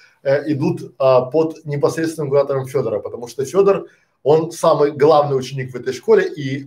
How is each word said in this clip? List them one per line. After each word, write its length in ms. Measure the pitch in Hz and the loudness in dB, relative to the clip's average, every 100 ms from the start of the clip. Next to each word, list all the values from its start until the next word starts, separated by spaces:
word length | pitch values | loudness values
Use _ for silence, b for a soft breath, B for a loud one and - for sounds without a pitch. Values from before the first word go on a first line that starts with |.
| B B | B B
э, 280 | 139 143 156 | -2 0 0
идут, 420 | 143 165 170 - - | -2 -2 -4 -8 -2
а, 240 | 135 127 | 2 2
под 420 | 127 156 160 - | 2 0 0 -4
непосредственным 640 | 147 143 151 - 160 - 143 | -8 -2 0 0 -4 -4 -2
куратором 380 | 143 139 139 - | 0 0 -2 -4
Федора, 320 | 143 113 104 | -4 -2 -4
потому 300 | - 117 120 | -6 -12 -12
что 160 | - | -8
Федор, 420 | 135 - 196 180 B B B B | -2 2 2 2 B B B B
он 260 | 131 156 170 | 2 2 2
самый 400 | - 165 147 147 | 0 2 4 2
главный 480 | 143 147 147 143 135 | 4 4 4 4 -2
ученик 340 | 127 135 123 | -4 -8 -10
в 40 | 123 | -8
этой 160 | 127 | -8
школе, 360 | 123 - 208 - | -6 2 2 2
и 360 | 156 135 139 | -4 -6 -8